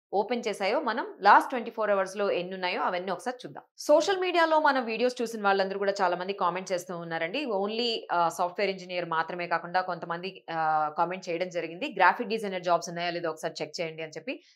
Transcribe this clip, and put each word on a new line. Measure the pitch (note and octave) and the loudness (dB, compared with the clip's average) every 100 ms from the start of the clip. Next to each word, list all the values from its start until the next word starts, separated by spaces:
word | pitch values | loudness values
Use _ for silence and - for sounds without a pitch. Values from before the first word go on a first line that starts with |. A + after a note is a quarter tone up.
| _ F#3+ | _ -2
ఓపెన్ | G#3 A#3+ A3 | 0 -2 -4
చేశాయో, | F#3+ G3 C4 C4+ | -2 0 0 -2
మనం | A3 G4+ F4+ G3 | -4 -6 2 8
లాస్ట్ | B3 C#4 | 8 8
ట్వంటీ | B3+ A3+ A3+ | -2 -6 -4
ఫోర్ | G#3 | 0
అవర్స్‌లో | G3+ F#3+ G#3 G3+ D#3 | 2 0 -2 0 0
ఎన్ని | F3+ F#3+ | -2 -4
ఉన్నాయో | F3+ G#3 C4+ | -2 -2 -2
అవన్నీ | F3+ F#3 | -2 -4
ఒకసారి | F3 - C4 | -4 -6 -8
చూద్దాం. | D#3+ C#3 - - - | -12 -16 -18 -6 4
సోషల్ | D4+ D#4+ F#4+ | 6 6 0
మీడియాలో | F#4 E4+ E4 D#4 D4+ | 2 4 4 6 4
మన | C4 A#3 | 4 0
వీడియోస్ | A3 B3 B3 | 0 0 0
చూసిన | A3+ A3 G3+ | -4 0 2
వాళ్ళందరూ | G3 F#3+ F#3+ | 2 2 0
కూడా | G3 G3 | 0 2
చాలా | F#3 F3 | 2 0
మంది | F3+ G3 | -2 -2
కామెంట్ | F3+ F3+ F#3 | 0 0 -2
చేస్తూ | F3+ F3 E3+ E3+ | -4 -4 -8 -6
ఉన్నారండి. | E3 E3 A#3 C#4+ G3 | -4 -2 -2 -2 -2
Only, | G3+ A3 A#3+ A3 - F3 | 0 -2 -2 -2 -2 2
ఆ, | E3+ E3+ | 2 2
సాఫ్ట్‌వేర్ | F3 F3 G3 F#3+ | -2 0 -2 -2
ఇంజనీర్ | F3+ F3+ E3+ E3 | -6 -6 -2 -2
మాత్రమే | E3 F3+ E3+ | -2 -4 -2
కాకుండా | E3 F3 F3+ F#3 | -2 0 -2 0
కొంతమంది, | E3+ E3+ E3+ F#3 F#3 - E3 | -4 -6 -6 -6 -10 -6 -2
ఆ, | D#3 D#3 D3+ D3+ | 2 2 2 0
కామెంట్ | E3+ F#3 F#3 | 0 -2 -4
చేయడం | E3+ F3+ E3+ | -4 -2 -4
జరిగింది, | D#3+ E3+ C#4+ G#3+ | -6 -6 -6 4
"గ్రాఫిక్ | F3+ - A3+ A3 | 6 6 0 -4
డిజైనర్ | G3+ F#3 F3 | -4 -4 0
జాబ్స్ | E3+ F3 | 0 0
ఉన్నాయా | E3+ F3 E3+ | -6 -4 -2
లేదో | E3 | -4
ఒకసారి | D#3 E3+ E3 | -4 -6 -6
చెక్ | D3+ - | -8 -6
చేయండి" | E3 D#3+ D#3+ | -8 -8 -12
అని | D#3+ | -10
చెప్పి. | F#3+ - - | -10 -10 -14